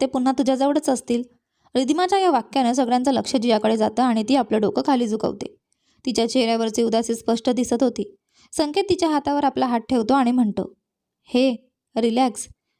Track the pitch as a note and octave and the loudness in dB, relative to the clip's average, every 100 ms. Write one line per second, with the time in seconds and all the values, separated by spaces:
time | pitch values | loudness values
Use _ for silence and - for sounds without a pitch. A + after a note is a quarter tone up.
0 | C4+ C4 B3+ C4 B3+ C4 C4+ D4 D4 B3+ | -2 0 0 0 0 2 0 0 0 -2
1 | - A#3+ A#3+ _ _ _ _ B3+ C4 D#4+ | -2 -4 -6 _ _ _ _ -2 0 0
2 | F4+ G4 F#4 C4+ - C4+ A#3+ B3 B3 B3 | 0 2 2 2 0 0 0 0 0 0
3 | B3+ A#3+ G#3 C4 A#3+ A3 G#3+ A3 G#3+ G#3+ | 0 0 0 0 2 2 2 0 0 0
4 | B3+ A3+ A3 C4+ A#3+ A3 G#3 - C4+ C4 | 0 0 2 0 2 0 0 0 0 0
5 | A#3+ A3 - - - - _ _ _ _ | 0 -2 -4 -6 -12 -16 _ _ _ _
6 | - A3+ A#3 C4 A3+ A3+ A3+ A3 A3+ A3 | -6 -2 0 0 0 0 -2 -2 0 0
7 | A#3 A#3 - A3+ - A#3+ B3 A#3 B3+ A3 | -2 -4 -2 -2 0 -2 -2 0 0 -2
8 | - - _ _ _ - D4+ D4+ G4 F4+ | -8 -12 _ _ _ -4 -2 -2 0 0
9 | E4 D4 D4 C#4+ C#4+ C4 C4 A#3 A3+ B3+ | 0 0 0 0 0 0 -2 -2 -2 -2
10 | A3 C#4 A#3+ B3+ A3 G3 - - _ _ | 2 2 2 2 0 -2 -8 -12 _ _
11 | _ _ _ B3 C4 A3+ _ _ _ A3+ | _ _ _ 0 2 0 _ _ _ -2
12 | A#3 A#3 C4 B3 - - _ | 0 2 0 -2 -12 -20 _